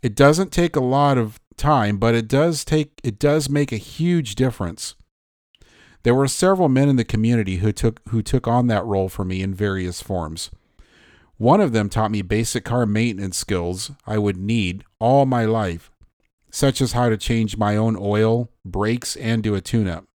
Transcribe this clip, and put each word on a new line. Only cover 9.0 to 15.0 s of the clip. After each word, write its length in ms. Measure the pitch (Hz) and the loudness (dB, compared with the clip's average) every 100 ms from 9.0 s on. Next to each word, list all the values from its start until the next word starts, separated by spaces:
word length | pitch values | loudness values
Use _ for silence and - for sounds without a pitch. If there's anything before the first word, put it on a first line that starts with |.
| 95 | -2
for 160 | - | -4
me 160 | 92 92 | -4 -4
in 140 | 95 | -4
various 480 | 92 104 95 90 87 | -2 -2 -2 -4 -8
forms. 480 | - 95 78 82 - - _ _ - _ _ _ _ _ | -8 -6 -6 -10 -14 -16 _ _ -20 _ _ _ _ _
One 240 | 113 180 | 4 4
of 120 | 185 | 4
them 160 | 113 104 | 2 0
taught 240 | 110 110 | 0 -2
me 100 | 107 | -2
basic 420 | 92 107 117 123 | -2 -2 -2 -4
car 220 | - 123 113 | -4 -2 0
maintenance 500 | 104 117 98 95 - | 2 0 -2 -6 -8
skills 540 | - 92 85 92 - 139 - | -4 -4 -4 -6 -10 -14 -6
I 120 | 107 | -2
would 180 | 104 92 | -2 -2
need 480 | 98 113 92 98 - _ | -2 -2 -2 -6 -12 _